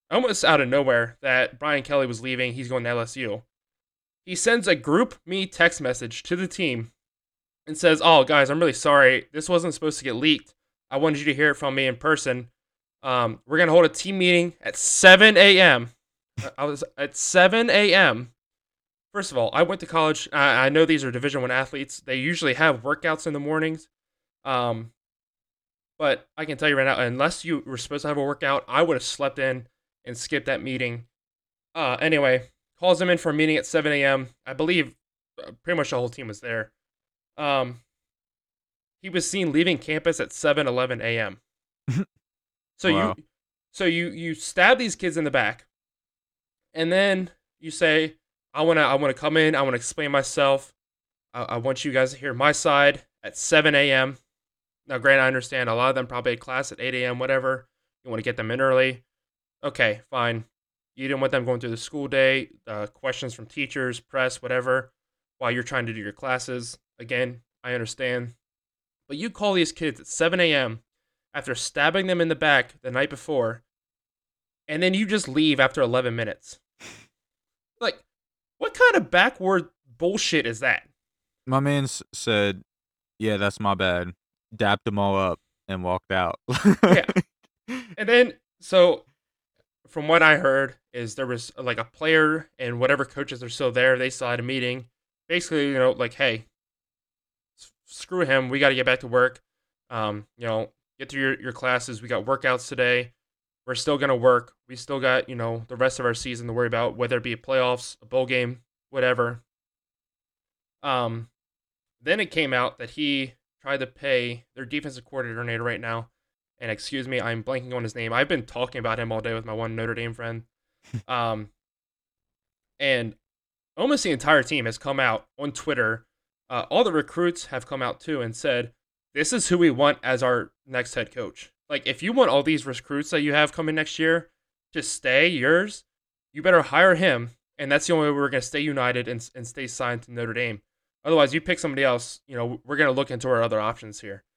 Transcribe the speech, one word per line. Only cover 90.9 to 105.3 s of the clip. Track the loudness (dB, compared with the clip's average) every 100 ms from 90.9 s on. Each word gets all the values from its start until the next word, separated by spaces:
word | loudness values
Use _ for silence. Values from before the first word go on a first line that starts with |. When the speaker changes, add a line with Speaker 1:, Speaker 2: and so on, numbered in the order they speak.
Speaker 1:
is | -10 -10
there | -6 -6
was, | -6 -10 -8
like, | -6 -4
a |
player | -6 _ 2 4 4 0 -6 _
and | -8 -2
whatever | 0 2
coaches | -2 -6 -10 -10
are | -12
still | -4 -2
there, | 2 2 2
they | 0
still | -4 -4
had | -4
a |
meeting. | -4 -4 -4 -6 -12 _ _ _ _
Basically, | -4 -2 -2 0
you | 2
know, | 0
like, | 0 -6
"Hey, | -2 -2 -2 -10 _ _ _ _ _ _ _ _ _ _ _
s-, | -20 _ _
screw | -20 -8 -2
him. | 2 2 2
We | 2
gotta | 2
get | 4 0
back | 0
to | 0
work. | 2 2 0 _ _ _ _ _
Um, | -6 -4 -6 -12 _
you | -6
know, | -4 -6 _ _ _
get | -12
through | -4
your, | -4 -4
your | -8
classes. | -6 -2 -2 -4 -12
We | -6
got | -6 -2
workouts | -2 0 -2 -4
today. | -2 0 0 -4 _ _ _ _ _ -10
We're |
still | -6 -2 0
gonna | 0 4
work. | 6 4 0 _ _
We | -20
still | -8 -2
got, | 2 0 -2